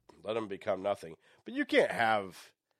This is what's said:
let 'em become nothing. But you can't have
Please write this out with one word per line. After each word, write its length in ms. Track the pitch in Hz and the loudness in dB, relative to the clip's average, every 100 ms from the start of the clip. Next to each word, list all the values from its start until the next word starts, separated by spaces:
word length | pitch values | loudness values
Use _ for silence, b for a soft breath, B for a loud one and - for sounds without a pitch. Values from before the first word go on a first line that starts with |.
| _ - | _ -14
let 140 | 98 113 | -6 -4
'em 120 | 107 | -4
become 340 | 98 107 95 | -6 -2 -2
nothing. 340 | 98 101 82 80 b b | 0 -2 -6 -16 b b
But 100 | - | -10
you 100 | 254 | -6
can't 260 | 294 294 160 | 2 4 4
have 640 | - 113 110 95 82 - _ _ _ | 4 4 4 0 -12 -20 _ _ _